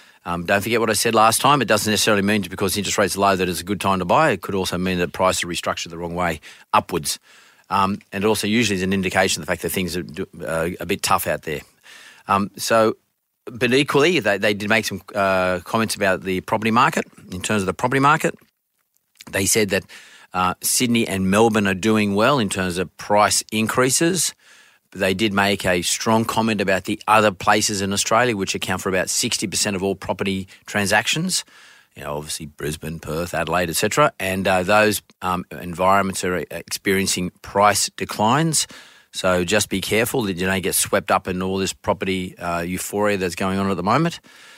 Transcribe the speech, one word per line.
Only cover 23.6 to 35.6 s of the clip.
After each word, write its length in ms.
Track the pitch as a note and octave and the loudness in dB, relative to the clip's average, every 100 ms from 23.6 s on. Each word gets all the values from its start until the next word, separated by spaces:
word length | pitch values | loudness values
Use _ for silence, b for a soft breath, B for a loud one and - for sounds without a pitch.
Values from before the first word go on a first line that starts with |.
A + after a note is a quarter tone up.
| A2 - C3 - E3 F3+ - - b b b b _ | 0 2 2 2 2 0 -2 -6 b b b b _
They 240 | F#2 F#2+ | -2 0
did 180 | F#2+ A2 | 2 0
make 320 | G2+ G2+ G2+ | 2 2 2
a 180 | F#2+ F2+ | 2 0
strong 420 | E2+ - - A2+ | 0 -2 2 2
comment 360 | A2+ - A2+ G#2 | 2 0 0 0
about 240 | F#2+ F#2+ | 0 0
the 160 | G2+ G#2 - | -2 -6 4
other 240 | A2 G#2+ | 4 4
places 520 | F#2 - G#2+ G#2 G2+ | 2 2 2 2 -2
in 100 | G2 | -2
Australia, 440 | G2 - A2+ B2 G#2 | -2 2 2 2 0
which 180 | F#2+ | -4
account 260 | F#2+ - F2+ | -4 -4 -4
for 80 | G2 | -2
about 220 | F#2 - | -2 -2
sixty 360 | - G#2+ - G#2 | -2 -2 -4 -4
percent 300 | - G#2+ G2 | -2 -2 -2
of 60 | |
all 120 | G2 | -2
property 540 | F#2+ - G2 G2 F#2+ F#2+ B | -4 -6 -4 -2 -4 -6 B
transactions. 800 | - G#2 G2 G#2+ A2+ D3+ F#3 - - B B B B | -6 -4 2 2 2 -2 -2 -4 -6 B B B B
You 80 | - | -16
know, 140 | C#2+ D2 | -8 -8
obviously 300 | D2+ - D#2 | -8 -10 -12
Brisbane, 520 | - D2+ D#2 D#2+ E2 | -10 -8 -8 -10 -10
Perth, 360 | - D#2+ F2 | -8 -6 -4
Adelaide, 340 | D#2 D#2+ F2 F2 | -4 -2 -2 -2
et 80 | D#2+ | -2
cetera. 360 | G#2+ - D3+ - | -2 2 0 0
And, 300 | F#2+ F#2+ F#2+ | -4 -2 0
uh, 140 | F#2 | 0
those, 400 | F2+ G#2 G#2+ G2+ - _ | 4 4 4 2 -6 _
um, 220 | F#2 F2+ - | -4 -4 -6
environments 720 | C#2 | -12